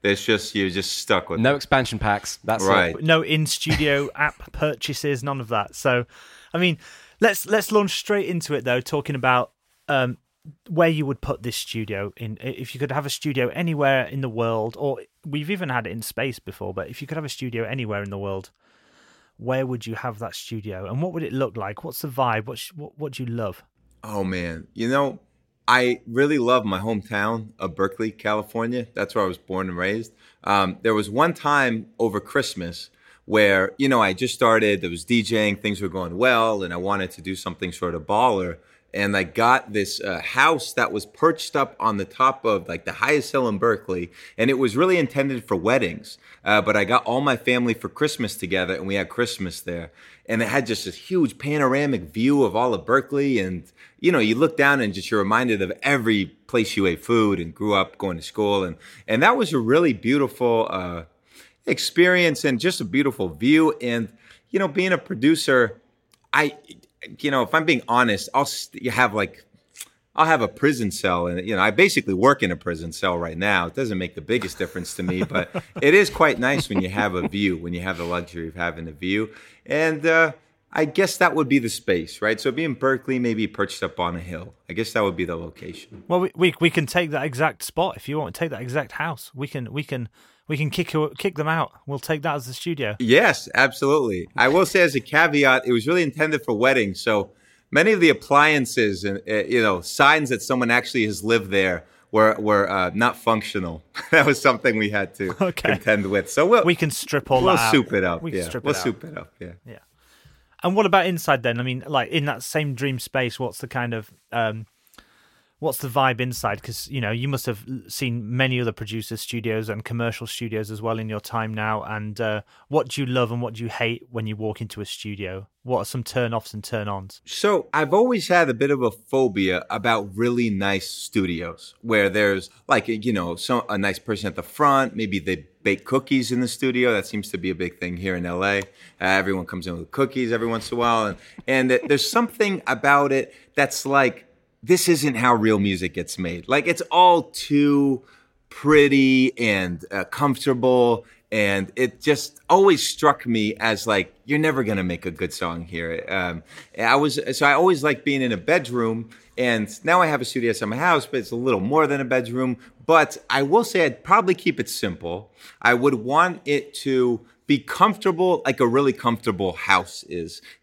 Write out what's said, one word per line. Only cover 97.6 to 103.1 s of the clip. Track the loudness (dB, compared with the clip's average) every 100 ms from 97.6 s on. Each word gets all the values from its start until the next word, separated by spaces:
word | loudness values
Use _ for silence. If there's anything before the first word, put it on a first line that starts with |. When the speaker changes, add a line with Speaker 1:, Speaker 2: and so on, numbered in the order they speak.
| _
Speaker 1:
many | 2 4
of | 6
the | 4
appliances | 4 4 4 6 4 0 0 0 0
and, | -4 -6 -2
uh, | -2 2
you | 2
know, | 2 0
signs | -4 4 4 4 2
that | -4
someone | -2 -2 2
actually | 2 2 -2 -2
has | -2
lived | 2 2 2
there | 0 2 -2 -8 _ _
were, | 4 4 4
were, | 2 2 2
uh, | 0 0
not | 2 0